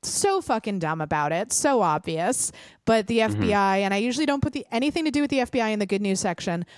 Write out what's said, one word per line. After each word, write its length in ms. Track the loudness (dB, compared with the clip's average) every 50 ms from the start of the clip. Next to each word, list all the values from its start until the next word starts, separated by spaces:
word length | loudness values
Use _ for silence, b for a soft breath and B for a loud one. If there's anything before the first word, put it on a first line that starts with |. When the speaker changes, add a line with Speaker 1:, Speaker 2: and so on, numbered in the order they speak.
| -8
Speaker 1:
so 360 | -6 -4 0 0 2 0 0
fucking 380 | 0 -2 -4 -2 -2 -4 -4 -2
dumb 200 | -2 -2 -2 -4
about 320 | -2 -2 0 0 0 0 0
it, 200 | -2 -2 -2 -4
so 280 | 0 2 2 4 4 4
obvious. 720 | 4 2 0 -2 -4 -4 -2 -2 -2 0 -2 -4 -6 B B B B B B B
But 220 | 2 2 2 2
the 120 | 2 0 2
Speaker 2:
Mm-hmm. 160 | 2 2 0
Speaker 1:
F 60 | 0
B 120 | 0 2 2
I, 220 | 2 2 2 2 2
and 160 | 0 0 0
I 40 | 0
usually 280 | 0 -2 0 0 0
don't 160 | 0 0 0 -2
put 100 | -4 -4
the, 140 | -6 -10 _
anything 340 | -2 0 0 0 0 0 -2
to 60 | 0
do 100 | 0 0
with 100 | 0 2
the 100 | 2 0
F 100 | 0 0
B 100 | 0 0
I 80 | 0 0
in 100 | 0 -2
the 80 | -2
good 160 | 0 0 0 0
news 180 | 0 0 0
section. 440 | 0 -2 -4 -2 -4 -4 -2 -4 -4 B B